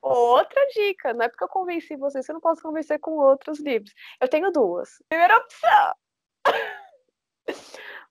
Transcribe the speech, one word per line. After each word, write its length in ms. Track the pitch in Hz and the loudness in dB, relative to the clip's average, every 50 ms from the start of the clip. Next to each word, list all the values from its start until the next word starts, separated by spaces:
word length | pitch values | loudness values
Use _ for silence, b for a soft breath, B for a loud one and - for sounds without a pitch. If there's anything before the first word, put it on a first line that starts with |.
Outra 680 | - 269 262 247 240 233 247 285 403 - - 539 554 554 | -4 0 2 2 4 6 4 4 4 2 0 0 0 0
dica. 440 | - 427 415 403 370 - - 269 | 0 0 -2 -2 -2 -4 -6 -6
Não 100 | 226 240 | -2 -2
é 60 | 226 240 | -2 -4
porque 140 | - - | -4 -6
eu 60 | 370 - | -8 -6
convenci 480 | - 392 370 359 339 330 - - 311 | -4 -4 -4 -4 -6 -8 -8 -10 -8
vocês 280 | 269 269 277 269 269 254 | -8 -6 -6 -6 -6 -8
que 60 | - | -8
eu 40 | 302 | -10
não 60 | 330 | -4
posso 220 | - 330 330 320 | -2 -2 -2 -2
convencer 380 | - 320 302 320 311 - 302 302 | -6 -8 -8 -6 -4 -4 -6 -6
com 120 | - 320 | -6 -6
outros 460 | 320 302 277 269 269 277 - 302 311 294 | -2 2 4 4 4 2 -2 -8 -10 -8
livros. 340 | 294 285 247 220 208 - B B B B B B | -4 -4 -4 -4 -6 -8 B B B B B B
Eu 80 | 254 254 | -2 0
tenho 240 | - 311 359 392 | 0 0 0 0
duas. 380 | 349 294 226 175 175 - - - - _ _ _ | 2 2 2 0 0 -4 -8 -10 -16 _ _ _
Primeira 280 | 311 330 339 381 440 480 | 2 4 6 6 6 4
opção. 560 | 494 - - - - 679 - - - - - - _ _ _ _ _ _ _ _ - | 2 -2 -8 -4 2 4 4 4 4 2 -2 -6 _ _ _ _ _ _ _ _ -2
<laughs> 1400 | - - - - - - - - - _ _ _ _ _ _ _ _ _ _ _ - - B B B B B B B B B B B | -2 -2 -2 -4 -8 -10 -16 -20 -20 _ _ _ _ _ _ _ _ _ _ _ -14 -14 B B B B B B B B B B B